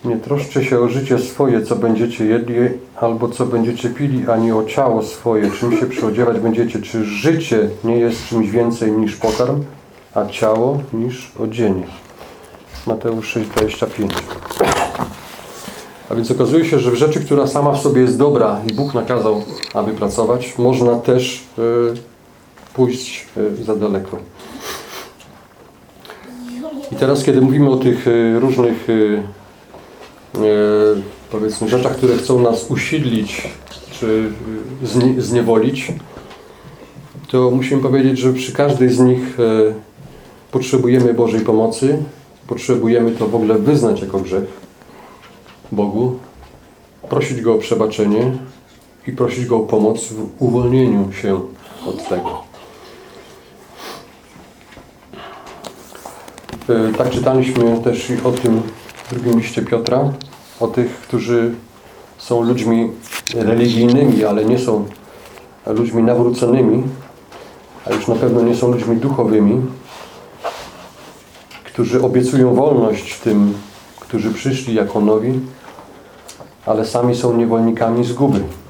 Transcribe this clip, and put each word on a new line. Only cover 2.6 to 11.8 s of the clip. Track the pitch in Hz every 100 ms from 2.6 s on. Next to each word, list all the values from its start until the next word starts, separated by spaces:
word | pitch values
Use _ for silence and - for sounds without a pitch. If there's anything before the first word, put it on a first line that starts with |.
| 127 127 - -
albo | 117 113 120
co | - 123
będziecie | 117 113 120 120
pili, | - 143 127 123
ani | 113 113
o | 110
ciało | 107 - 135 110
swoje, | 107 - 117 110 104
czym | - 120 110
się | 127
przyodziewać | - 110 104 120 110
będziecie. | 113 110 117 107
Czy | - 113
życie | 107 104 143 160 - 113 101 98
nie | 113 120
jest | 120 117 -
czymś | 117 104
więcej | 113 117 113 110
niż | 107 104 -
pokarm, | 110 107 123 143 143 - - - -
a | 104 104
ciało | - 110 110 123 143 143
niż | 113 120 127 - -
odzienie?" | 110 110 110 92